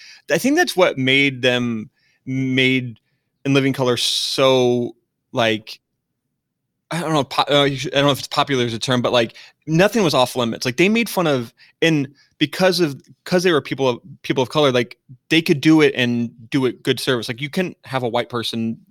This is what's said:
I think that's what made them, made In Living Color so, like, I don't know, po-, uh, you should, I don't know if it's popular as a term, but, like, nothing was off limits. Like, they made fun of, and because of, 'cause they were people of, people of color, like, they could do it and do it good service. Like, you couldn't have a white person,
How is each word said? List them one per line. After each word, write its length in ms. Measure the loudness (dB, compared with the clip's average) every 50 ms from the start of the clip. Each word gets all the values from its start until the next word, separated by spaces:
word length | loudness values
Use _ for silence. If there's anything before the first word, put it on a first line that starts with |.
| -20 -20 -20 -16 _ -2
I 60 | -2 0
think 180 | 0 2 2
that's 220 | 2 0 0 2 2
what 200 | 2 2 2 0
made 440 | 0 2 2 2 2 0 0 0
them, 480 | 0 0 2 2 0 -2 -4 -6 -8 -12 _ _ _ _ _ _ -12
made 720 | -8 -6 -4 -4 -2 0 2 2 2 2 0 -2 -6 -12 _ _ _ _ _ _ _ _ _ -2
In 100 | 0 2
Living 200 | 2 2 2 0
Color 240 | 0 0 0 0 0
so, 960 | -2 -4 -4 -4 -4 -6 -2 2 2 4 4 4 4 2 2 0 -2 -6 -8 _ _ _ _ _ _ _ -4
like, 480 | -2 0 0 -2 -4 -6 -14 -20 -20 _ _ _ _ _ _ _ _ _ _ _ _ _ _ _ _ _ _ _ _ _ -10
I 120 | -8 -6
don't 100 | -4 -2
know, 140 | 0 0 -2
po-, 280 | -2 -2 -2 0 2 2
uh, 120 | 2 2
you 100 | 2 0
should, 180 | -4 -8 -4 0
I 40 | 0
don't 80 | 2
know 80 | 2 0
if 60 | 0
it's 80 | -4 -8
popular 340 | -2 -2 -2 0 0 -2 -2
as 100 | -2 -4
a 60 | -6
term, 220 | -4 -2 0 0
but, 100 | 0 2
like, 240 | 2 2 0 0 -4 -14 -20 -20 _ _ -6
nothing 360 | -2 2 2 2 4 2 2
was 120 | 0 2 2
off 240 | 2 2 2 0 -2
limits. 260 | -2 -2 -2 -4 -4
Like, 140 | -4 0 0
they 100 | 2 2
made 220 | 2 0 -2 -2
fun 180 | -2 -2 0 0
of, 260 | 0 -2 -2 -6 _ _ _ _ _ 0
and 260 | 0 2 2 2 0 -2 -8 _ _ _ _ -4
because 400 | -4 -2 0 0 2 2 2 2
of, 220 | -2 -2 -4 -8 -16 _ -20 _ -8
'cause 200 | -2 -2 0 2
they 80 | 2
were 100 | 0 0
people 260 | -2 -4 -6 -2 -2 -2
of, 100 | -2 -2 _ -18 -20 -16
people 220 | -8 -6 -2 -2 -2
of 60 | -2
color, 220 | 0 2 2 2
like, 260 | 2 2 0 -2 -6 _ _ -20 -20 -16 _ 0
they 120 | 0 0
could 180 | 2 2 0 2
do 200 | 4 4 4 6
it 120 | 6 4 2
and 360 | 2 -2 0 0 -2 -2 -4 -8 -14 -14 -4
do 160 | -2 0 0
it 180 | 0 -2 -4 -2
good 160 | -4 -2 -2
service. 280 | 0 -2 -2 -2 -2 -6
Like, 140 | -10 -10
you 80 | -10 -8
couldn't 280 | -4 -4 -4 -4 -6 _ _
have 200 | -6 -6 -4 -4
a 40 | -2
white 200 | -2 -2 -4 -4
person, 500 | -6 -8 -6 -6 -4 -4 -4 -4 -6 -8 _ _